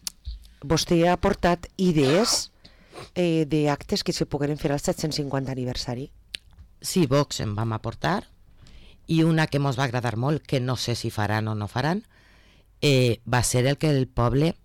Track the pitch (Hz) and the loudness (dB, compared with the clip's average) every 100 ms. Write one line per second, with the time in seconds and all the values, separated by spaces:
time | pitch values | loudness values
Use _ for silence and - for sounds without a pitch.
0 | - - - - - - 139 160 - 170 | -16 -14 -14 -14 -16 -12 -2 0 2 2
1 | 170 175 196 208 175 175 - - 185 156 | 4 2 0 0 0 0 -4 -2 2 4
2 | 131 165 240 - - _ - - - - | 4 4 2 0 -4 _ -20 -20 -20 -20
3 | - - 175 160 151 151 147 143 - 202 | -12 -2 0 2 2 2 2 0 -2 -4
4 | - - 165 143 143 151 156 143 - 175 | -2 -4 -4 -2 -2 -2 -2 -2 -2 -2
5 | 160 143 139 135 131 131 123 123 - 120 | -2 -4 -4 -4 -4 -4 -6 -6 -6 -8
6 | 143 - - - - - - - - 190 | -8 -16 -18 -18 -18 -20 -20 -14 -4 0
7 | 147 139 143 - 107 104 113 110 117 113 | 4 2 0 -4 -6 -4 -4 -4 -6 -6
8 | 143 302 - _ - - - - - - | -4 -4 -6 _ -20 -20 -20 -20 -20 -16
9 | - 165 160 160 156 147 139 120 135 120 | -2 2 4 4 2 0 0 0 -2 -2
10 | 123 113 127 151 - 139 123 123 - 120 | -2 -2 -2 -2 -2 -2 -2 -4 -2 -4
11 | 117 - 104 107 110 110 104 123 139 190 | -4 -2 0 0 -2 -4 -4 -2 -2 -2
12 | - _ _ - _ - _ - 147 135 | -6 _ _ -20 _ -20 _ -2 4 4
13 | 127 113 - 123 - 127 123 143 156 143 | 4 0 0 0 0 2 2 2 2 2
14 | 127 - 120 135 160 - | 0 0 2 4 2 0